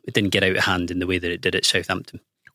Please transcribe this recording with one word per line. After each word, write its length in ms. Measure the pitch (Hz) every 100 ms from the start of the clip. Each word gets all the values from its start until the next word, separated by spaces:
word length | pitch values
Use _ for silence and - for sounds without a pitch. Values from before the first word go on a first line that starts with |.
it 100 | -
didn't 180 | 120 101
get 120 | 98
out 120 | 95 101
of 80 | 104
hand 260 | 90 87
in 80 | 90
the 80 | 90
way 100 | 92
that 140 | 87
it 100 | 87
did 140 | 90 92
at 100 | -
Southampton. 540 | 95 90 92 - - - _ _